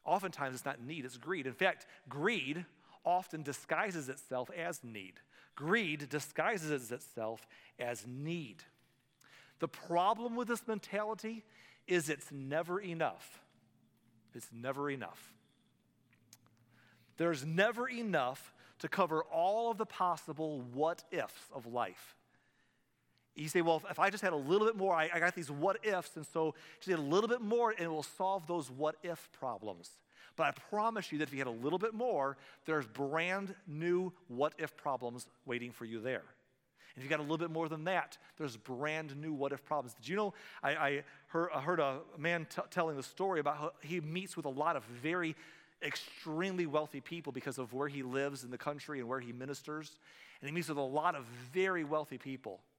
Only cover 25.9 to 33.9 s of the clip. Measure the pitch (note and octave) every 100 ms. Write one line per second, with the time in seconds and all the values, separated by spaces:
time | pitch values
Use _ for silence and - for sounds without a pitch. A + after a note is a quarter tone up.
25.9 | F#3 - - D3+ E3 D#3+ - - - F#3
26.9 | E3+ C#3+ F3+ A3 B3 G#3 A#3+ A#3 G#3+ E3+
27.9 | D#3 C#3 - F#3+ G3 D#3+ F3 B2+ B2+ D3+
28.9 | D#3 F3 E3 - - C3 G#2 G#2+ F2 E2+
29.9 | - _ - - - D3 - - G#3 A3
30.9 | A3 - D3 D3+ C3+ C3 A2+ C3+ F3 A3
31.9 | A3 B3 F3 C3+ C#3 - - - D#3 A2+
32.9 | G#2+ C#3 D#3 F3 F#3+ G3 F#3+ - D3+ E3+